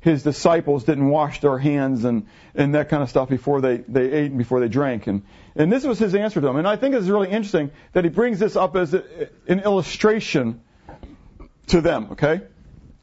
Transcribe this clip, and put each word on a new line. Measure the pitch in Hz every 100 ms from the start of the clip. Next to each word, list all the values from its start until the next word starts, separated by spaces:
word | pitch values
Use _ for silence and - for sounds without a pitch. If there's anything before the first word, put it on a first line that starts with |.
his | 165 151
disciples | 143 135 170 170 160 143
didn't | 117 143 139
wash | 151 147 -
their | 147 131
hands | 143 143 135 127 120
and, | 117 - - - -
and | 143
that | 147 147
kind | 151
of | 135
stuff | 139 131
before | 131 139 143
they, | 131 120
they | - 131 127
ate | 151 147
and | 135
before | 120 127
they | 120
drank. | 120 143 117 104
And, | 101 - - - -
and | 156
this | 254
was | 269 202
his | 214 190
answer | 214 196
to | 139
them. | 135
And | 180
I | 208
think | 269 269
it's | 180
really | 208 196
interesting | 208 202 175 143 - -
that | 180
he | 170
brings | 160 240 202
this | 202 196
up | 185 185
as | 170
a, | 175 - - 147 _ -
an | 180
illustration | 196 196 - - 214 220 - 151 117 117 _ _ - - - - - - - _ -
to | 175
them, | 165 139 107
okay? | - 147 170 - - - - - -